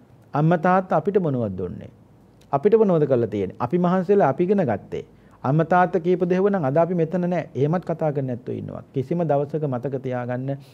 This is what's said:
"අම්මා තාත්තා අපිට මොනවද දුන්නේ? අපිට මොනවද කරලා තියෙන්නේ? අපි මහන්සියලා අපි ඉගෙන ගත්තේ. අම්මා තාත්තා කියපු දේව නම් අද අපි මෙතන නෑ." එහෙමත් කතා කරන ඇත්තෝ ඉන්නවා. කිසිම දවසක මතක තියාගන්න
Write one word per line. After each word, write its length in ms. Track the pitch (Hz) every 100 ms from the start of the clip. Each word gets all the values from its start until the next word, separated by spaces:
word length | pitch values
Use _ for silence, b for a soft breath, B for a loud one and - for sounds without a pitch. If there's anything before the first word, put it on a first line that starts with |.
| - - - 143
"අම්මා 240 | 156 175
තාත්තා 400 | 180 185 185 175
අපිට 200 | 175 202
මොනවද 360 | 170 131 110 92
දුන්නේ? 360 | 90 - 67 - - - _ _ -
අපිට 220 | 139 202 220
මොනවද 300 | 214 170 147
කරලා 220 | 131 113
තියෙන්නේ? 280 | 104 95 -
අපි 200 | 117 180
මහන්සියලා 500 | 180 185 180 208 160
අපි 160 | 127 180
ඉගෙන 180 | 202
ගත්තේ. 420 | 147 101 - 82 - b b b
අම්මා 260 | 120 151 160
තාත්තා 340 | 180 180 180
කියපු 240 | 165 180 180
දේව 200 | 180 202
නම් 180 | 196 135
අද 120 | 143
අපි 180 | 165 180
මෙතන 320 | 160 185 175
නෑ." 180 | 175 -
එහෙමත් 340 | - 143 156 -
කතා 260 | 165 160
කරන 180 | 143 131
ඇත්තෝ 240 | 120 - 107
ඉන්නවා. 280 | 104 90 -
කිසිම 320 | 135 131 175
දවසක 440 | 165 143 143 156 151
මතක 300 | 127 143 135
තියාගන්න 520 | 127 123 123 123 131 139 B